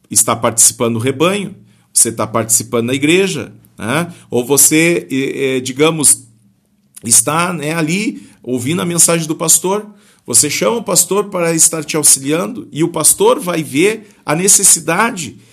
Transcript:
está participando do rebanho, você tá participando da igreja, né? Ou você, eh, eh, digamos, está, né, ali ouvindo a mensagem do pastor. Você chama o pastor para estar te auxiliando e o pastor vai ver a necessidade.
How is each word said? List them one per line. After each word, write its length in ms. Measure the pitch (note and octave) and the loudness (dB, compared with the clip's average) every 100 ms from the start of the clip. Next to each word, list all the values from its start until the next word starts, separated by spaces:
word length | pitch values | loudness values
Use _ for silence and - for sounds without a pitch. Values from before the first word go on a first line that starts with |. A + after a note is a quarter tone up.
| _ | _
está 260 | G#2 - A2+ | -2 0 2
participando 580 | A#2+ A2+ - - A#2+ | 0 2 2 2 0
do 60 | A2+ | 0
rebanho, 560 | B2+ C3 E3+ G3+ F3 - - _ _ | -2 2 2 2 -4 -12 -20 _ _
você 200 | - A#2 | 0 0
tá 160 | A#2 A2 | 0 -2
participando 600 | A#2 A2+ - A2 A#2+ A#2 | -2 0 -2 0 -2 0
da 60 | |
igreja, 580 | C#3 D3 F3 G3 D3+ G#2 - _ - | 2 4 4 2 -2 -8 -14 _ -8
né? 360 | G2+ C#3+ E3+ - - | -2 -2 -2 -8 -4
Ou 160 | A#2+ A#2 | -2 2
você, 600 | C#3 - D#3 E3 E3+ - | 2 4 4 4 2 -2
eh, 460 | C3+ C3+ C3 C3+ C3 | -2 -2 -2 -2 -2
eh, 20 | |
digamos, 680 | B2 B2+ D#3 D#3+ C#3 - - _ _ _ _ _ _ - | -4 2 2 2 0 0 -6 _ _ _ _ _ _ -12
está, 480 | A2 A2+ C#3+ D#3 F3+ | -2 0 2 0 -2
né, 220 | F3 D3 | -2 -4
ali 560 | E3+ D#3 F#3+ A3 - - - | -2 0 0 -2 -6 -14 -14
ouvindo 400 | A#2 B2+ B2 F3+ | -6 -4 -2 -2
a 40 | F3+ | 0
mensagem 420 | E3+ E3+ E3+ D#3 | 0 2 2 0
do 80 | D#3 | -2
pastor. 500 | D#3+ - F3+ G3+ G#3 - _ _ - | 0 0 0 -2 -4 -16 _ _ -4
Você 240 | A#2 D3 | 0 0
chama 280 | - G3 A#3 | 0 -2 -2
o 60 | |
pastor 460 | G3+ F3+ - G3 G3+ | -2 -2 0 -2 -2
para 240 | F#3 E3+ | -2 0
estar 300 | E3 - D#3+ | 2 0 -2
te 120 | D3+ D#3 | -4 0
auxiliando 720 | D3 C3+ C3+ D#3+ G#3 B3 A2+ | 2 0 0 -2 -4 -10 -10
e 120 | C#3+ | -2
o 60 | E3 | -2
pastor 500 | E3+ D3 - G#3 B3+ | 0 0 2 2 2
vai 220 | F3+ E3+ | 0 -4
ver 480 | C3 C3 G3 A3 - _ - | -2 2 2 0 -10 _ -4
a 100 | D#3 | 0
necessidade. 1000 | G3 G3 G3 F3 D#3 F3 A#3 G3+ E3+ - - | 2 2 2 0 0 0 0 -2 -10 -14 -20